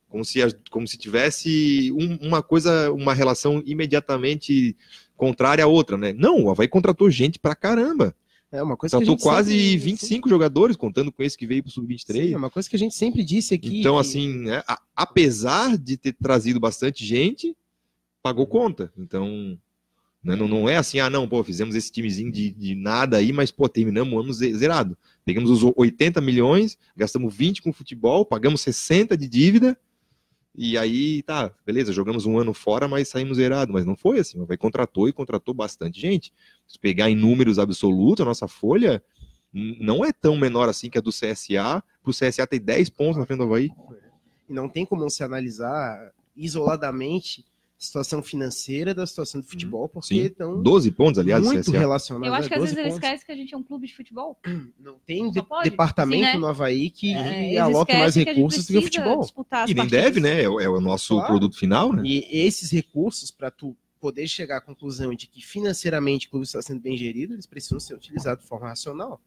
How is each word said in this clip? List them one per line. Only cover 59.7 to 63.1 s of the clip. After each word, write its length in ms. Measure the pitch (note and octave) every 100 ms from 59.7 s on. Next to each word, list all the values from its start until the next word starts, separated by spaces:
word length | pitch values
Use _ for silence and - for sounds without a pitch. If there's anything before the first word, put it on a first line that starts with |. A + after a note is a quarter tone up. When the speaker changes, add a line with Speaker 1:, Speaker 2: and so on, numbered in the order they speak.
Speaker 1:
nem 100 | F3
Speaker 3:
partidas. 200 | A3+ C3+
Speaker 1:
deve, 160 | A#3+ B3
né? 220 | D3 D#3+
É 60 | G#2
o, 100 | G#2+
é 80 | F#2+
o 100 | F#2
nosso 360 | F#2 F#2+ - G#2+
Speaker 2:
Claro. 120 | F#2+
Speaker 1:
produto 300 | G2+ G2+ -
final, 340 | F#2+ A2+ A#3+
né? 120 | F#3 C3+
Speaker 2:
E 200 | C#3 -
esses 400 | D#3 F#3+ - E3
recursos, 580 | E3 - D3 G#3